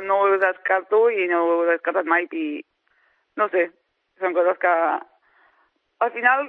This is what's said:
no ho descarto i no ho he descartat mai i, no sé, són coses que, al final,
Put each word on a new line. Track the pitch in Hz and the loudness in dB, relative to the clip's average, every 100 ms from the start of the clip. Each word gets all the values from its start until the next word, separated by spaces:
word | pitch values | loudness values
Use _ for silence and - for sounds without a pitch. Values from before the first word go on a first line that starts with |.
| 190 | 2
no | 196 | 2
ho | 196 196 | 2 2
descarto | 190 185 - 190 180 214 233 | 0 -2 -2 -2 0 2 2
i | 214 180 | 0 0
no | 175 | 0
ho | 170 170 | 0 2
he | 170 | 0
descartat | 170 170 185 165 | 0 -2 -4 0
mai | 170 175 | -2 -2
i, | 165 156 147 - _ _ _ _ _ _ | -6 -8 -8 -14 _ _ _ _ _ _
no | - 214 | -6 -2
sé, | 185 175 - _ _ _ _ | 0 -2 -6 _ _ _ _
són | 185 175 | -4 0
coses | 180 180 | 0 0
que, | 180 165 165 - - _ _ _ _ _ _ _ _ _ | 0 0 0 -2 -8 _ _ _ _ _ _ _ _ _
al | 233 | -4
final, | 226 247 269 | 0 0 0